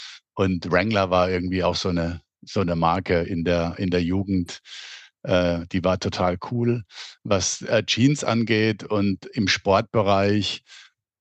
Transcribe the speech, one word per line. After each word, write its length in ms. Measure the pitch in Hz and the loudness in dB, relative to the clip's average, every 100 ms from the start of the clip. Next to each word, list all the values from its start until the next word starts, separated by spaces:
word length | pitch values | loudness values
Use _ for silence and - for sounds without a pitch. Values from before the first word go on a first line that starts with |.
| - - _ | -18 -20 _
und 380 | - 85 90 87 | -2 0 0 0
Wrangler 380 | 85 107 104 95 | 0 2 2 2
war 200 | 90 90 | 2 2
irgendwie 320 | 92 90 92 | 0 -2 0
auch 140 | 87 85 | 0 0
so 140 | 95 | -2
eine, 300 | 87 85 85 - _ | -2 -2 -6 -12 _
so 180 | - 104 | -6 -2
eine 140 | 90 | 0
Marke 460 | 85 82 90 90 87 | 2 2 0 0 -2
in 240 | 85 87 | 0 -2
der, 300 | 82 87 85 85 | 0 0 -2 -4
in 120 | 95 | -2
der 120 | 90 | 0
Jugend. 560 | 87 95 98 95 87 - - - - - - _ | 0 -2 -2 -2 -2 -10 -18 -18 -18 -20 -20 _
Äh, 440 | - 90 87 85 85 | 0 2 2 0 -4
die 100 | 92 | -2
war 140 | 90 92 | 0 0
total 380 | - 82 90 87 - | -2 -2 -2 -2 -4
cool. 320 | 120 120 120 - - - - | -2 -2 -2 -6 -18 -20 -10
Was, 400 | - 98 - - | -2 0 0 -6
äh, 200 | - 113 | 0 0
Jeans 400 | 107 - 135 147 | 0 4 4 4
angeht 600 | - 113 110 107 110 104 | 0 0 2 2 2 0
und 420 | - 107 101 95 - | -2 0 0 -2 -4
im 220 | - 95 | -2 0
Sportbereich, 1160 | - 101 98 - 113 101 98 101 104 95 - - - - _ _ _ | 0 4 2 2 0 2 4 2 2 -2 -6 -14 -20 -20 _ _ _